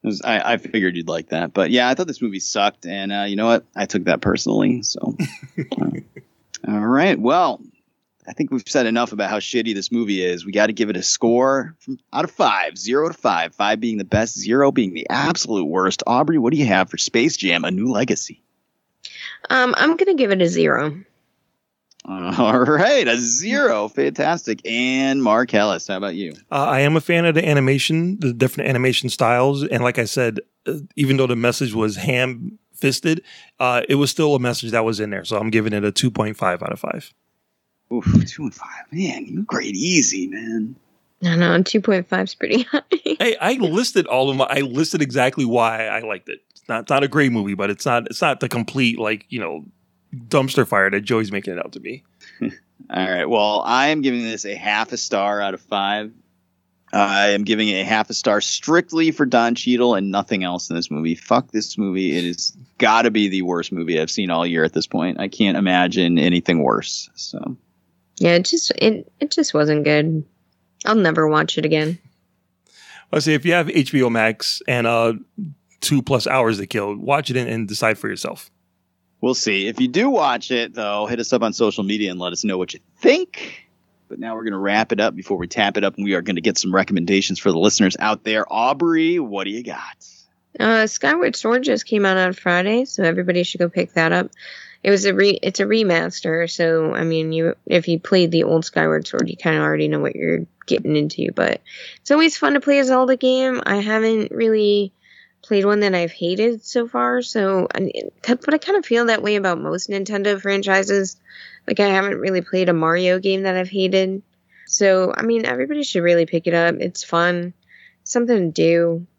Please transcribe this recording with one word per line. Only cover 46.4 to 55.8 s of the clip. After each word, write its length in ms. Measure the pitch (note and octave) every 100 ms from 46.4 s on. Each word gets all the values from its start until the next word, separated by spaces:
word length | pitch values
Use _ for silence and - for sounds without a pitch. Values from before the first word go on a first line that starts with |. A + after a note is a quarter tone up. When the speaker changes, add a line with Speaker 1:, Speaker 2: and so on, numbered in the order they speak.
| _
Speaker 2:
It's 140 | _ -
not, 140 | A2+
it's 80 | A2+
not 140 | C#3
a 40 | C#3
great 220 | D3 C3+
movie, 240 | A#2 G2+
but 140 | G2 G2+
it's 160 | G2
not, 220 | C#3 A#2+ G#2+
it's 160 | -
not 180 | D#3+ B2+
the 80 | C3
complete, 500 | A#2+ A2 C3+ B2 A#2+
like, 280 | A2 G#2+ _
you 100 | B2
know, 280 | E2+ D#2 - _ _ _ _
dumpster 540 | B2+ A#2 D3 C3 C#3 A#2+
fire 240 | G2+ F#2+
that 120 | G2+
Joey's 280 | G2+ A2+ G#2
making 220 | G2+ G2
it 60 | F2
out 120 | -
to 80 | -
be. 220 | - B2 _ _
Speaker 1:
<laughs> 180 | - -
All 60 | - - _ _ -
right. 360 | F#2 F#2 F2+ D#2
Well, 360 | A2 G#2 G#2
I 240 | - B2 C#3+
am 120 | D#3
giving 220 | C3+ A#2+
this 220 | A#2 A2
a 120 | G2+ G2
half 340 | G#2 G#2 A2
a 40 | G2
star 440 | - G2+ G2+ G#2
out 140 | G2+
of 60 | F#2
five. 500 | _ G2+